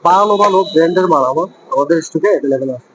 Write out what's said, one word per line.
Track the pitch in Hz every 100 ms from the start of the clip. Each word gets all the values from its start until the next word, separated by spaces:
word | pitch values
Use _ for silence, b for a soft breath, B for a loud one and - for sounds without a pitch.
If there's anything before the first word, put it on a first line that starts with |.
| 170
ভালো | 185 208 202
ভালো | 208 190 190
ব্র্যান্ডের | 156 165 175 185
মাল | 151 127
আমার, | 143 180 - -
আমাদের | 262 143 165 -
স্টকে | 156 190
অ্যাভেলেবল | 170 139 135 135 123
আছে। | _